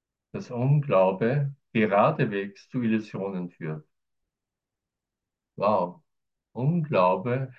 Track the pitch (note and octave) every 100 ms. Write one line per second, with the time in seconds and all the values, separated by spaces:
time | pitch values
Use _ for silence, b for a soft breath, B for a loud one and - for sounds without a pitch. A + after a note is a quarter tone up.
0 | _ _ _ G#2 G2 B2 C3+ D3 - F#2+
1 | F#2+ F#2+ A2+ D3 C#3+ - _ A2+ G#2 G2+
2 | C3 D#3 A2 G2+ G2+ - _ B2+ A#2 A2
3 | G#2+ G2 G2 F#2 F2 - D#2+ D#2 - _
4 | _ _ _ _ _ _ _ _ _ _
5 | _ _ _ _ _ - G2+ G2+ F2+ -
6 | _ _ _ _ _ A2+ C#3 F3 D3 G2
7 | F#2 F#2+ A#2+ C3 C3